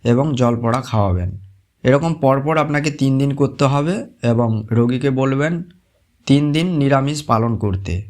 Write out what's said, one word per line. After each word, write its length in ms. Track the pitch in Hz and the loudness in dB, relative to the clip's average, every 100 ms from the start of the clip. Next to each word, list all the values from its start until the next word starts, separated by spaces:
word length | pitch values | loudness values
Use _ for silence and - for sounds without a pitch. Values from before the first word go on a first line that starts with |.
এবং 220 | 120 120 151 127 | 2 0 0 0
জল 180 | 120 117 | 0 0
পোড়া 220 | 117 127 | -2 -2
খাওয়াবেন। 500 | 127 110 101 90 90 95 - _ _ _ | -2 0 0 0 -4 -8 -16 _ _ _
এরকম 280 | 127 139 165 156 | 2 2 2 0
পরপর 340 | 135 135 139 156 | 2 2 0 0
আপনাকে 320 | 147 147 151 | 0 0 -2
তিন 220 | 143 135 135 | 0 0 2
দিন 140 | 139 | 0
করতে 320 | 139 135 - 139 | 0 -2 0 0
হবে 300 | 143 151 208 285 _ | 2 -2 -4 -8 _
এবং 260 | 120 113 117 110 107 | -2 0 0 -2 -2
রোগীকে 380 | 117 120 127 139 | 0 2 0 -2
বলবেন 420 | 131 135 135 151 170 175 _ _ _ _ _ - | 0 0 0 -2 -4 -8 _ _ _ _ _ 2
তিন 160 | 143 147 | 2 4
দিন 160 | 151 175 165 | 0 0 0
নিরামিষ 420 | 139 139 139 147 | 2 2 0 -4
পালন 280 | - 113 117 107 | 0 0 0 -2
করতে 360 | 104 92 95 87 | -2 -4 -4 -6